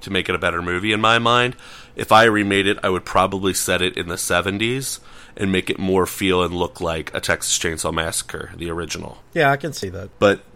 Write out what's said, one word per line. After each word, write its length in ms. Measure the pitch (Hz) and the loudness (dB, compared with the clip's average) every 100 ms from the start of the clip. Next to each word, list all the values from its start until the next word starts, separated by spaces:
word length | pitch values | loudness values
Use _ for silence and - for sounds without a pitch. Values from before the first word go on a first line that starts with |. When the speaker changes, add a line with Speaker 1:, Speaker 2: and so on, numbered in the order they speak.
Speaker 1:
to 80 | - | -6
make 160 | 95 85 | -4 -2
it 60 | 90 | 0
a 40 | |
better 220 | 87 85 | 0 -2
movie 300 | 87 90 107 | -2 -2 -2
in 80 | 107 | 2
my 180 | 110 117 | 4 4
mind, 360 | 117 123 123 - - - - - | 4 4 2 -2 -16 -20 -14 -8
if 160 | 113 | 4
I 120 | 110 113 | 6 8
remade 400 | 107 101 98 98 | 6 2 2 2
it, 120 | 101 | 0
I 60 | 101 | 0
would 160 | 90 - | -2 0
probably 480 | 95 95 98 95 | 2 2 2 -2
set 280 | 90 - 90 | -2 0 0
it 140 | 90 - | 0 -2
in 100 | 87 | -6
the 100 | 90 | -6
seventies 840 | - 87 92 101 113 131 131 - - - - - | -2 0 0 -2 -2 -4 -6 -10 -14 -20 -18 -4
and 140 | 98 | 0
make 180 | 92 - | 0 0
it 80 | - | -2
more 260 | 95 92 87 | 0 2 0
feel 380 | - 98 90 | 0 0 2
and 100 | 87 | 2
look 280 | 87 85 - | 0 -4 -4
like 320 | 85 80 76 | -6 -4 -6
a 60 | - | -6
Texas 360 | - 82 - - | -2 -2 -2 -2
Chainsaw 360 | 87 80 80 | -2 -4 -4
Massacre, 580 | 82 80 - - 78 - 87 | -2 -4 -4 -8 -10 -12 -10
the 140 | 82 | -8
original. 500 | 85 85 85 82 - - | -8 -8 -10 -12 -16 -8
Speaker 2:
Yeah, 160 | 170 139 | 0 2
I 60 | 139 | 0
can 140 | - | -4
see 180 | - 95 | -8 -10
that. 200 | 90 95 - | -10 -14 2
Speaker 1:
But 220 | 101 98 - | 4 4 -2